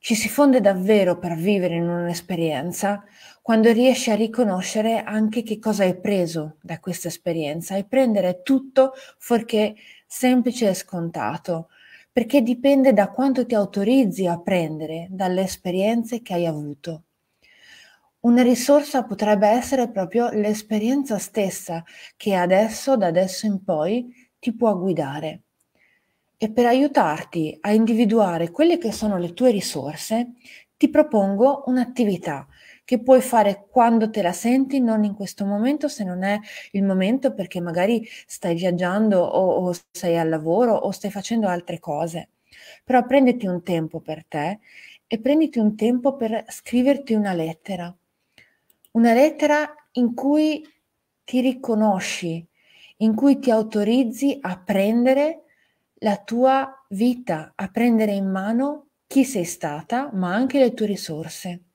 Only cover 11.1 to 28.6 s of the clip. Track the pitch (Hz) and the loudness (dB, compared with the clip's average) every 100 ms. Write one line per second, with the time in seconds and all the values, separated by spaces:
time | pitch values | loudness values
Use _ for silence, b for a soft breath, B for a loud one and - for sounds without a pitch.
11.1 | 165 107 160 - 165 165 b b b b | -4 -6 -6 -6 -8 -8 b b b b
12.1 | - 233 285 233 247 277 277 262 202 196 | -4 2 2 2 0 4 4 6 4 2
13.1 | - 269 262 240 220 196 202 202 262 226 | 0 0 0 0 0 -2 -2 2 4 2
14.1 | - 185 170 175 185 160 156 156 160 175 | 0 -4 -2 -2 -2 -2 -6 -8 -10 -12
15.1 | 190 185 185 190 - - 180 202 233 226 | -6 -2 -2 -2 -4 -6 -2 0 0 -4
16.1 | 233 - 175 170 151 147 143 - 160 _ | -8 -6 -4 -2 -4 -8 -10 -12 -14 _
17.1 | _ _ _ b b b b b b b | _ _ _ b b b b b b b
18.1 | _ 240 240 247 247 - 285 294 262 - | _ 2 4 4 2 4 4 4 -4 -4
19.1 | 196 214 208 208 233 247 269 226 208 185 | -4 2 4 4 2 0 -2 -2 -4 -2
20.1 | 226 240 214 208 214 - 214 220 277 277 | -2 0 0 -2 -2 -2 -2 0 -2 -2
21.1 | 208 - - 196 - - 165 165 B B | -6 -4 -4 -4 -4 -10 -10 -12 B B
22.1 | _ - 190 180 190 220 220 - 262 185 | _ -2 0 4 4 2 -2 0 0 2
23.1 | 165 185 - 214 190 - 160 160 233 240 | 2 0 -2 -4 -4 -4 -2 -2 -4 -6
24.1 | - _ _ - 226 233 190 190 170 139 | -16 _ _ -8 0 0 0 -2 -2 -4
25.1 | 147 156 165 _ _ _ _ _ _ _ | -6 -10 -12 _ _ _ _ _ _ _
26.1 | _ _ _ 214 220 240 254 285 285 175 | _ _ _ -4 2 4 4 4 2 0
27.1 | 156 - 175 156 - 202 214 226 220 233 | -2 -6 -6 -6 -6 0 2 4 4 4
28.1 | 226 196 170 170 - | 4 2 0 -4 2